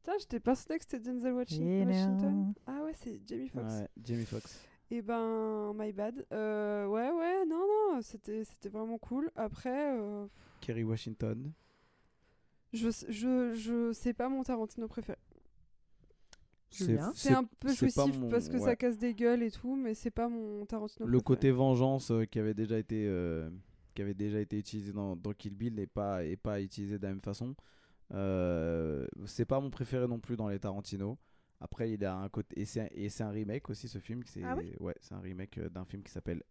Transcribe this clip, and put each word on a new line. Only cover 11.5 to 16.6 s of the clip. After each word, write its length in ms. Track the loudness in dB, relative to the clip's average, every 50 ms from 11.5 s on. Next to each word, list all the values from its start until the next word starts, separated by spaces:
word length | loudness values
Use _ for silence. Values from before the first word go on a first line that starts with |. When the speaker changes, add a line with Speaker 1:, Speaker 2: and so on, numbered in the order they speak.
| -10 _ _ _ _ _ _ _ _ _ _ _ _ _ _ _ _ _ _ _ _ _ _ _ -4
Speaker 1:
je 140 | 0 0 0
s-, 160 | 0 0 -4 -6
je, 440 | -4 -2 2 2 4 4 2 2 0
je, 380 | -4 -2 0 0 2 2 0 0
c'est 200 | 0 0 -2 0
pas 160 | 0 0 0
mon 140 | 0 -2 0
Tarantino 440 | -2 0 -2 -2 -4 -4 -8 -8
préféré. 300 | -6 -6 -8 -6 -6 -10 -10 _ -20 -20 -20 -20 -20 _ -20 -20 _ -20 _ _ _ -20 _ -20 _ -20 _ -20 _ -20 -20 -20 _ _ _